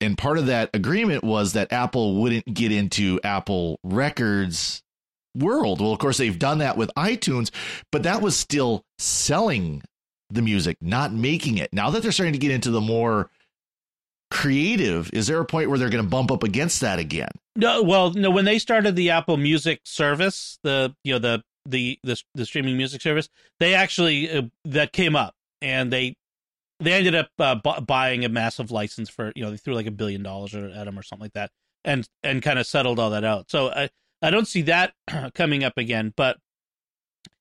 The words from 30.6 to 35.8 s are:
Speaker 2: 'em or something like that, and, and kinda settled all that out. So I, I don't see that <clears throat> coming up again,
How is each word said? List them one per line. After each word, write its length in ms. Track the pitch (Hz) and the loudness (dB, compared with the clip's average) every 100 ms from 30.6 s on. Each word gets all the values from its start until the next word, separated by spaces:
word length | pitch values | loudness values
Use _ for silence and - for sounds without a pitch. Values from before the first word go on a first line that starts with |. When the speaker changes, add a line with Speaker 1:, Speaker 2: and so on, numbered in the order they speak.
| 101 101 104 | -12 -12 -12
Speaker 2:
'em 100 | 98 | -12
or 60 | |
something 220 | - 98 107 | -14 -16 -12
like 80 | |
that, 180 | - 101 _ _ _ - | -10 -10 _ _ _ -2
and, 240 | 139 - _ | -2 -4 _
and 180 | 143 135 | -4 -2
kinda 220 | 147 127 | 0 0
settled 340 | 117 151 123 117 | 0 0 2 2
all 140 | 110 | 0
that 120 | 107 | 0
out. 280 | 110 104 - | 0 -2 -2
So 180 | 151 127 | -2 0
I, 220 | 131 147 - _ _ | -2 -4 -8 _ _
I 80 | 160 | 0
don't 160 | 202 214 | 2 2
see 160 | 180 | 0
that 300 | 151 170 185 - - | 2 2 2 -2 -10
<clears throat> 260 | 151 131 - | -8 -6 -2
coming 280 | 160 143 | 0 2
up 140 | 135 | 0
again, 340 | 127 | -2